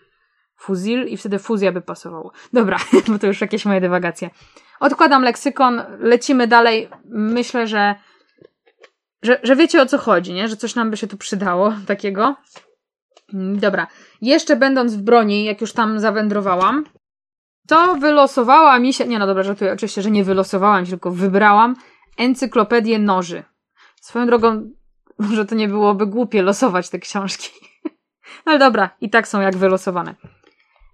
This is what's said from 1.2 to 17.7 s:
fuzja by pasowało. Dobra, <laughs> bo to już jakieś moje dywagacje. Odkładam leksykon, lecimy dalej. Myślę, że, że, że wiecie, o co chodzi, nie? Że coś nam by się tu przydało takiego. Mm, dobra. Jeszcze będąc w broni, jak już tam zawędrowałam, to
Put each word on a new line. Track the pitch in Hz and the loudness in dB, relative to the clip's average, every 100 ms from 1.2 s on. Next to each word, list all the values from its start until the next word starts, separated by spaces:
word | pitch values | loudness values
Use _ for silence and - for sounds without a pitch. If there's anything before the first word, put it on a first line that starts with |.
| 214 196 | -8 -8
fuzja | - 220 190 | -4 -2 -2
by | 180 | -2
pasowało. | 165 - 170 165 - - - | -10 -14 -14 -16 -18 -20 -4
Dobra, | 247 202 180 - | 0 0 -2 2
<laughs> | 208 - | 2 2
bo | 208 | 0
to | 202 | 0
już | 202 | -2
jakieś | 208 214 208 | -4 -4 -2
moje | 190 | 0
dywagacje. | 180 180 175 165 175 _ _ _ _ - | 0 -2 -4 -8 -14 _ _ _ _ -2
Odkładam | - - 320 269 | 0 2 4 4
leksykon, | 254 233 285 - 254 233 220 208 | 2 -2 -4 0 0 0 -8 -4
lecimy | 226 240 - 262 233 | 2 2 2 0 4
dalej. | 233 233 220 - - - | 4 4 0 -6 -16 -14
Myślę, | 220 214 233 240 247 226 | -6 -4 -4 -4 -4 -4
że, | 208 202 202 _ _ _ _ _ _ _ _ _ _ _ _ | -2 -2 -2 _ _ _ _ _ _ _ _ _ _ _ _
że, | 220 247 | 0 0
że | 226 262 | 2 4
wiecie, | 330 339 | 4 4
o | 262 | 2
co | 285 | 0
chodzi, | - 180 180 | 2 0 0
nie? | 180 220 | -6 -6
Że | 220 | -6
coś | 226 240 | -8 -4
nam | 226 | -4
by | 214 | -4
się | 208 | -10
tu | 202 | -12
przydało | - 196 196 175 208 214 196 | -8 -6 -2 0 0 -2 -6
takiego. | 202 208 190 233 277 _ - _ _ _ _ _ _ _ | -6 -4 -2 -2 -4 _ -20 _ _ _ _ _ _ _
Mm, | 196 190 202 | -8 -6 -2
dobra. | 208 170 165 _ _ - | -2 -2 -6 _ _ -8
Jeszcze | 220 311 - 277 | 0 0 2 0
będąc | 269 262 240 214 | 2 2 -2 -2
w | |
broni, | 202 240 214 208 214 | 2 4 4 0 -2
jak | 208 | -6
już | 220 | -8
tam | - 220 220 | -4 -2 -2
zawędrowałam, | 214 208 214 208 196 180 190 269 294 _ _ _ _ _ _ _ | -2 -2 -2 -2 -2 0 0 -2 -6 _ _ _ _ _ _ _
to | - | 2